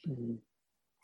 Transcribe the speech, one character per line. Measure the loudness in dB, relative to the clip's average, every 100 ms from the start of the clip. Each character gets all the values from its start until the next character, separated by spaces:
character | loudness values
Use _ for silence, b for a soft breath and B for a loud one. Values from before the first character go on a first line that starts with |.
| -2
う |
ん。 | 0 0 -2 -6 _ _ _ _ _